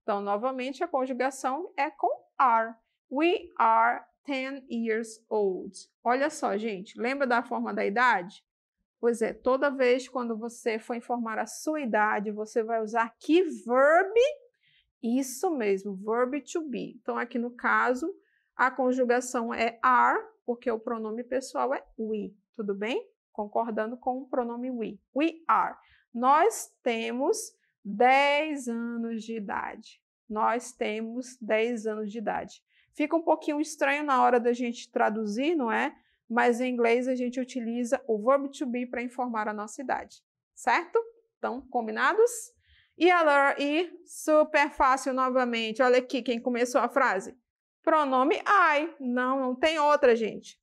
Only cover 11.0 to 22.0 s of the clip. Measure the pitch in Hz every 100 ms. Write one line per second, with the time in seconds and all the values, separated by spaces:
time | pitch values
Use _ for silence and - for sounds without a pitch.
11 | - 247 226 220 214 - - 311 262 214
12 | 214 214 208 208 214 247 220 226 220 226
13 | 226 _ - 330 359 233 226 247 285 330
14 | 392 453 539 587 _ _ _ _ _ _
15 | 226 254 269 - 370 302 208 196 202 190
16 | 214 226 254 285 - 349 311 214 180 -
17 | - 240 240 240 240 240 233 214 233 254
18 | 330 392 _ _ _ - 262 254 254 254
19 | 240 240 254 247 233 233 226 226 254 247
20 | 240 339 427 _ - 240 247 220 240 226
21 | 220 220 247 254 262 285 247 294 - -